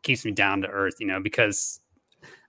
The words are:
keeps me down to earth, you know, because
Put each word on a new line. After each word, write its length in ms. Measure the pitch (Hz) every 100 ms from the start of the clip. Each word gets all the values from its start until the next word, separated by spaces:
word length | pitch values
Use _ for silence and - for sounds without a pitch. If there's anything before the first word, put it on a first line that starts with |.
keeps 200 | - 127
me 80 | 117
down 300 | 104 101 98
to 80 | 95
earth, 260 | 101 98 -
you 80 | 104
know, 120 | 95
because 640 | 101 - 110 101 - - _ _ _ _ - -